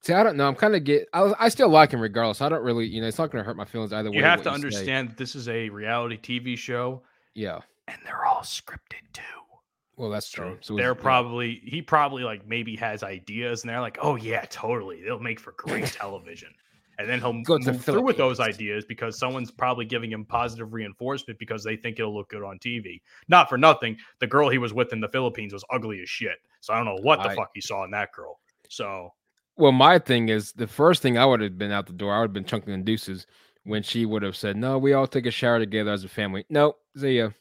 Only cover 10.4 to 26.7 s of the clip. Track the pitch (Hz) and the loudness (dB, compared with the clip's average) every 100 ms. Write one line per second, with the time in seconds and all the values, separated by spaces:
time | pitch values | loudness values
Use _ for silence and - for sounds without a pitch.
10.4 | 95 92 - 107 123 123 135 127 120 120 | -12 -12 -8 -2 0 0 2 2 2 -4
11.4 | 120 117 113 147 160 156 143 135 123 107 | -6 -8 -10 -10 2 2 2 0 -6 -8
12.4 | 104 117 117 110 113 107 101 95 92 107 | -6 -6 -6 -6 -6 -6 -8 -12 -10 -8
13.4 | 120 117 117 117 120 - 143 135 110 110 | -6 -6 -6 -6 -6 -2 -2 -2 -4 -6
14.4 | - - 113 120 95 82 95 117 120 113 | -6 -10 -4 -4 -6 -12 -10 -8 -8 -10
15.4 | - - - - 139 - 101 98 85 85 | -12 -14 -6 -4 -4 -6 -10 -10 -14 -20
16.4 | - _ _ _ _ - 104 123 120 113 | -20 _ _ _ _ -10 -4 -2 -2 -4
17.4 | 120 160 127 127 127 151 254 208 135 127 | 2 2 4 0 2 2 2 4 2 2
18.4 | 113 101 104 104 104 110 117 110 127 131 | -2 -2 -6 -6 -6 -8 -8 -4 -4 -4
19.4 | 123 - 127 123 113 120 113 110 107 120 | -8 -2 -2 -2 -4 -4 -6 -10 -4 -4
20.4 | 120 113 110 113 104 95 123 139 139 110 | -4 -6 -10 -10 -10 -8 -6 -6 -8 -14
21.4 | - 110 107 110 120 113 110 104 98 107 | -8 -8 -6 -6 -6 -6 -6 -6 -10 -12
22.4 | 101 95 123 120 104 87 _ - - 180 | -12 -10 -8 -8 -10 -16 _ -20 4 6
23.4 | 156 127 160 147 117 110 - _ 120 131 | 6 6 6 6 2 -6 -14 _ 0 2
24.4 | 147 131 120 107 120 113 107 131 127 120 | 4 2 0 -2 -2 -2 -4 -2 -2 -4
25.4 | 104 98 - 127 110 101 90 - 104 85 | -10 -12 -4 -4 -4 -10 -10 -6 -6 -8
26.4 | _ _ - | _ _ -4